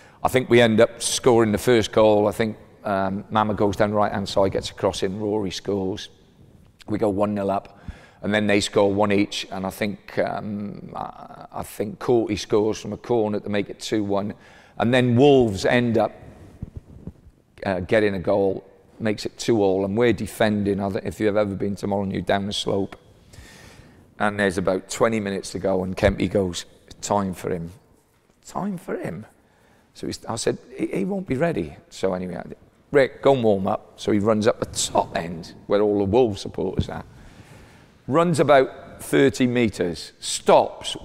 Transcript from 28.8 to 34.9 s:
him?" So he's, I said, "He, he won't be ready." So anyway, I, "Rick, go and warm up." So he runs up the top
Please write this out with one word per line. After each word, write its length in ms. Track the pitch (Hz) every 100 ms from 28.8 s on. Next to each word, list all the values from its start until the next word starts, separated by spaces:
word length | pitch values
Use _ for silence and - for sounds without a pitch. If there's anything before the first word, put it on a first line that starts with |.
| - 196
him?" 300 | 339 82 110 _ _ _ _ _ _
So 120 | - -
he's, 180 | - -
I 100 | 113
said, 220 | - 127 - -
"He, 100 | 110
he 180 | -
won't 220 | 190 196 185
be 100 | 127
ready." 400 | 170 143 80 71 _
So 240 | - 95
anyway, 220 | 92 90 87
I, 80 | - 73 _ _ _
"Rick, 300 | 143 127 -
go 120 | 139
and 80 | 139
warm 240 | 113 98 98
up." 280 | - - -
So 160 | -
he 60 | 107
runs 280 | 101 107 107
up 140 | -
the 60 | -
top 500 | - -